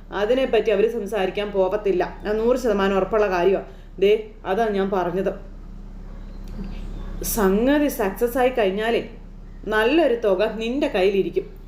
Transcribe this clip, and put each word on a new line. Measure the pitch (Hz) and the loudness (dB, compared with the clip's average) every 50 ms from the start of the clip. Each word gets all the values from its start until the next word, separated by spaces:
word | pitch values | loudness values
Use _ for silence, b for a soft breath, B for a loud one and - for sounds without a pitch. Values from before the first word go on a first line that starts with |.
| B B | B B
അതിനെപ്പറ്റി | - 185 208 208 247 254 262 247 - 220 208 220 | -4 -2 2 2 2 2 2 2 2 2 4 4
അവര് | 208 190 214 233 | 4 4 4 2
സംസാരിക്കാൻ | 233 240 202 196 208 208 190 180 180 202 202 208 | 2 -2 -6 -4 -2 -2 -2 -2 -2 -4 -4 -2
പോകത്തില്ല. | 196 196 190 185 190 208 - 196 190 180 175 170 - - - 196 | 0 0 2 2 0 0 0 0 2 2 0 -2 -4 -8 -4 -2
അത് | 214 220 | -2 0
നൂറ് | 220 233 254 254 | 2 2 2 2
ശതമാനം | 240 240 208 202 190 196 196 | 2 0 2 2 2 2 2
ഉറപ്പുള്ള | 190 185 180 180 214 208 208 | 2 0 2 2 2 2 2
കാര്യമാണ്. | 185 180 175 185 196 170 - B B B B B B - | 2 2 4 4 2 2 0 B B B B B B 2
ദേ, | 185 202 214 214 214 - - - - | 4 4 4 4 0 -6 -14 -12 -4
അതാ | 170 190 196 233 220 | -4 0 0 0 0
ഞാൻ | 208 196 190 196 | 2 0 0 0
പറഞ്ഞത്. | 208 190 180 175 170 185 190 214 190 - - - - - - - - - - - - - - - - - - - - - - - - - - - - - - - - - - - - - - | 0 0 0 0 -2 -2 -2 -2 -4 -6 -12 -14 -16 -16 -16 -16 -14 -14 -14 -14 -14 -14 -14 -14 -14 -12 -12 -12 -12 -12 -12 -10 -10 -8 -8 -8 -8 -8 -8 -8 -8 -8 -8 -8 -8 -6 -4
സംഗതി | - - - 208 190 190 202 233 262 285 302 294 277 | -4 0 2 4 4 4 4 4 4 4 4 4 2
സക്സസ് | - - 226 190 196 - 233 240 240 269 | 0 0 -2 -2 0 0 -2 0 2 2
ആയി | 247 254 | 2 2
കഴിഞ്ഞാലേ | 254 247 220 190 185 208 220 226 233 196 139 - - - - - - - - - - - - - | 4 2 2 2 2 0 0 0 0 0 -2 -4 -12 -16 -16 -16 -16 -16 -16 -16 -16 -12 -6 -2
നല്ലൊരു | 220 214 220 226 277 330 330 269 240 | 0 2 2 4 4 4 4 4 2
തുക | 233 - 214 190 180 208 220 190 | 2 2 2 2 4 2 0 0
നിന്റെ | 214 226 226 247 285 311 285 | -4 -4 -2 -2 0 -2 0
കയ്യിലിരിക്കും | - 208 185 196 202 196 185 170 170 190 - - - - - | 2 2 2 4 4 2 0 0 -2 -4 -6 -6 -12 -18 -18